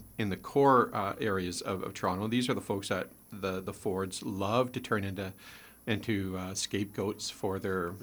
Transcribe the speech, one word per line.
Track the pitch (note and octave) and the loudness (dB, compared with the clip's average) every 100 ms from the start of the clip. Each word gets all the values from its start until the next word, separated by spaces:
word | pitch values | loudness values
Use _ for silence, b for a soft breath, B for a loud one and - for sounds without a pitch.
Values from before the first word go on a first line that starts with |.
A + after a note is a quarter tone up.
| - - | -6 -2
in | G#2+ | -2
the | F#2 | -2
core, | - C#3 C#3 B2+ A2+ | 0 6 8 10 8
uh, | A2+ G2 - | 2 -2 0
areas | A2+ F#2+ F2+ F2 | 0 0 0 -2
of, | - G2 | -4 -4
of | - | -4
Toronto, | - G2+ F#2 A2 | -2 0 0 2
these | A#2+ B2 | 2 2
are | |
the | B2 | 0
folks | - G2+ G2+ | 0 -2 0
that | F#2+ - - - | -2 -2 -10 -18
the, | G#2 F#2+ F#2 | -4 -2 -2
the | F#2+ | -4
Fords | G2 - F#2 F#2+ - | -4 -2 0 -2 -4
love | - G2 G2 A#2 B2+ | -6 -2 2 2 2
to | B2+ | -2
turn | B2 G#2+ | -2 -2
into, | G2 F#2+ G2 F#2 B B B B - | 0 -4 -6 -8 B B B B -4
into, | G#2+ - G#2 F#2+ F#2 | -2 0 -2 -2 -4
uh, | F#2 | -6
scapegoats | G2 - G2+ G2+ - G2+ - - | -4 -4 -2 -4 -2 -2 -2 -8
for | - G2+ F#2+ | -6 -4 -2
their, | G2 F#2+ F2 F#2 | -2 -2 -2 -4